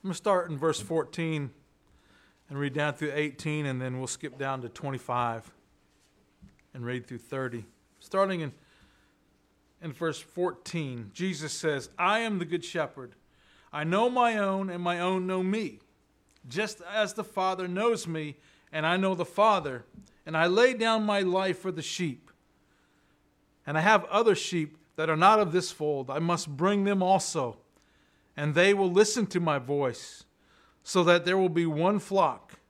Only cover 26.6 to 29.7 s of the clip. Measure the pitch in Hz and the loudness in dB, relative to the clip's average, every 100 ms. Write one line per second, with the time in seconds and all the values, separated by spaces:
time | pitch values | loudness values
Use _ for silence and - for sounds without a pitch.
26.6 | 180 202 196 196 185 190 - 160 123 110 | 0 2 2 2 4 2 2 -2 -4 -6
27.6 | _ _ _ _ _ _ _ - 147 151 | _ _ _ _ _ _ _ -6 0 4
28.6 | 185 202 190 175 214 240 202 180 160 143 | 6 6 4 6 4 4 0 0 0 0
29.6 | 123 | 0